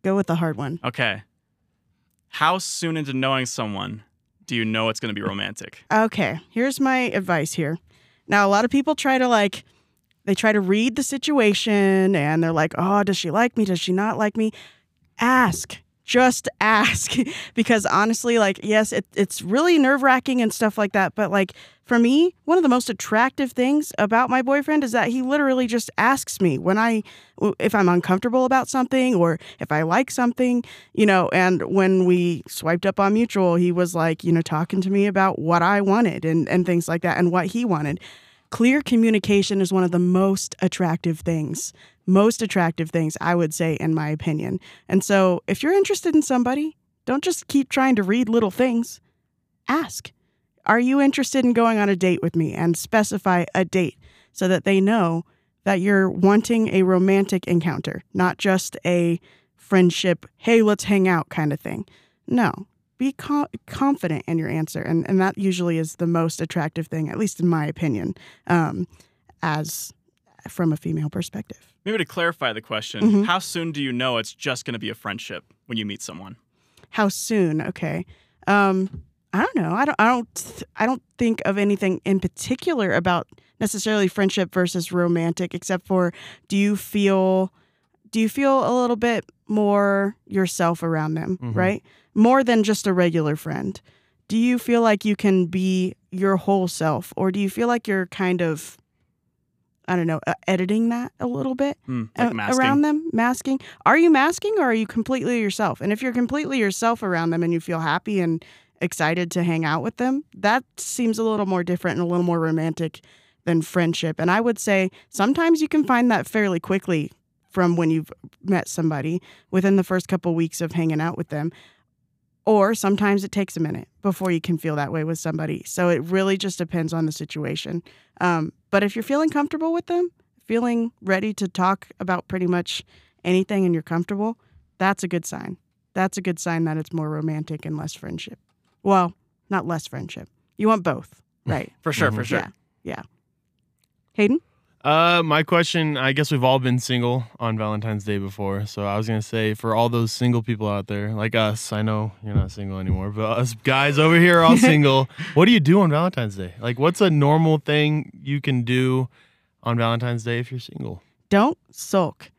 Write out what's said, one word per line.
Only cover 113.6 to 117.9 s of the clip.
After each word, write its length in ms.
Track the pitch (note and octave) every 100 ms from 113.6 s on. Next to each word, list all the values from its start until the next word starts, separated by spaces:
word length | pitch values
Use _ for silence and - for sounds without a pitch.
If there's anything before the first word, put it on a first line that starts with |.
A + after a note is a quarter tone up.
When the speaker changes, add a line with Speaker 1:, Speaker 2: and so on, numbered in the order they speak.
Speaker 1:
friendship. 580 | D#3 F3+ E3+ E3 E3 D#3
And 100 | E3+
I 100 | G3
would 180 | A#3 A3
say 320 | - G3 F#3 - _
sometimes 520 | - G#3 C#4 E4 D#4+
you 80 | D#4
can 160 | D#4
find 260 | C#4 B3 B3
that 160 | G#3 -
fairly 340 | A3+ G#3 E3+
quickly 500 | - F#3+ - E3 C#3+ _ _ _ _
from 260 | - F3 E3+
when 140 | D#3+